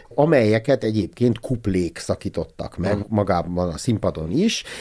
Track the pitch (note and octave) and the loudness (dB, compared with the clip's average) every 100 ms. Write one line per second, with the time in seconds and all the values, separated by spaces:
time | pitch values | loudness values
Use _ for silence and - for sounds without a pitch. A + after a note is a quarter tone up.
0 | - - D3+ D3 G#2+ A2+ C3 C3 A2+ A2 | -6 0 4 6 4 2 2 0 2 0
1 | F2 - B2 A2 - A#2+ G#2 F#2 E2+ - | -2 0 0 0 -4 -4 0 0 -2 -4
2 | - F#2+ - - D#2+ - - - F2 G#2 | -6 -4 -4 -6 -8 -8 -10 -4 -2 -2
3 | G#2 G#2+ G2+ F2 E2 F2 F2+ D#2+ - G#2 | 0 0 2 0 0 -2 -2 -2 -2 0
4 | F#2+ D#2+ D#2+ A#2+ G#3+ - - - | 0 -2 -2 0 0 -2 -8 -8